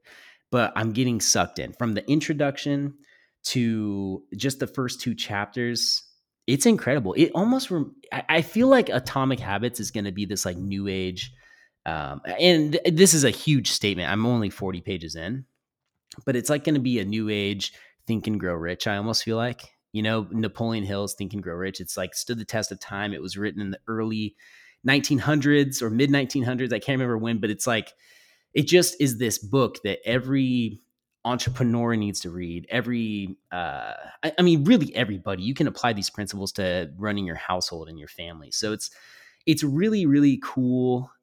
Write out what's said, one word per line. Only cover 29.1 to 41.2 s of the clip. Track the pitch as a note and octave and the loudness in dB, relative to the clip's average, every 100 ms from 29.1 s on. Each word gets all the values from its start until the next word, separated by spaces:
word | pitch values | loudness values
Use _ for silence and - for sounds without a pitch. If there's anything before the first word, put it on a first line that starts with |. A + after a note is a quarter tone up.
| A2+ | 2
this | A#2+ G#2 | -2 -2
book | G#2+ C3+ A#2+ - | 0 2 2 0
that | G#2 F#2+ | -6 -4
every | - B2 B2+ C#3 C3 B2+ A2+ G#2 _ _ _ _ | -2 -2 0 0 2 0 -2 -6 _ _ _ _
entrepreneur | A#2 B2 - B2+ B2 A#2 A#2 | -4 -2 -2 0 0 2 0
needs | A2+ G#2 F#2+ | 0 -2 -4
to | F2+ | -8
read. | F2 F2 E2+ - | -8 -8 -8 -4
Every, | A#2+ A#2 A#2+ A2 G#2 F#2+ F#2+ _ | -4 -2 -2 -2 -4 -6 -10 _
uh, | F2 E2+ C#2 G#1+ - - - | -6 -6 -6 -10 -12 -16 -8
I, | D#3+ D#3 | -4 4
I | |
mean, | F3+ E3 | 6 8
really | C#3+ A#3+ D3 - | 8 6 6 -2
everybody. | A#2+ G2 G2+ F#2+ | -2 -4 -4 -4
You | G2 | -2
can | C#3 D3 | 0 0
apply | - B2+ | 0 -2
these | G#2 F#2+ | 0 -4
principles | - G2+ G2+ F#2+ | -6 -8 -6 -6
to | - F#2 F2+ E2 D#2+ | -2 -2 -2 -4 -6
running | G#2 G2+ | -4 -2
your | F#2+ D#2+ | -4 -6
household | - F#2 - E2+ D#2+ | -4 -4 -4 -8 -12
and | D#2+ | -16
your | D2 | -16
family. | - E2+ E2 C#2+ | -16 -16 -16 -10
So | - G#2+ | -4 -4
it's, | G#2+ - - - - - _ - | -4 -8 -14 -20 -20 -20 _ 0
it's | D#3 | 2
really, | D3 C#3 G#3 A3 | 2 2 2 2
really | D#3+ C#3 C#3+ C3+ | 4 6 6 4
cool | - - B2+ B2+ B2+ B2 B2+ _ | 0 -2 0 2 2 0 -2 _